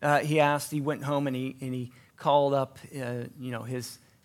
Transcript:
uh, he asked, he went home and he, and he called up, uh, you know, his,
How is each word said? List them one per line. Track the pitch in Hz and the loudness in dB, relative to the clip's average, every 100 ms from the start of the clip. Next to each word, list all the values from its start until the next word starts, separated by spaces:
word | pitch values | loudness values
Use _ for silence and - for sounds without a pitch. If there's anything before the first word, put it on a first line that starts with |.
uh, | 147 143 | 2 2
he | 147 156 | 4 4
asked, | 147 147 - | 4 2 -2
he | 151 | -4
went | 143 147 | -2 -4
home | 139 143 143 | -2 -2 -2
and | 127 | -2
he, | 131 - | -6 -8
and | 131 | -6
he | 127 123 - _ - | -6 -8 -12 _ -4
called | 156 143 139 | 4 4 6
up, | 139 131 - - 143 | 2 0 -6 -14 -8
uh, | 123 123 123 - | -6 -6 -8 -10
you | 127 | -8
know, | 120 | -8
his, | 113 127 120 - _ _ | -6 -8 -8 -14 _ _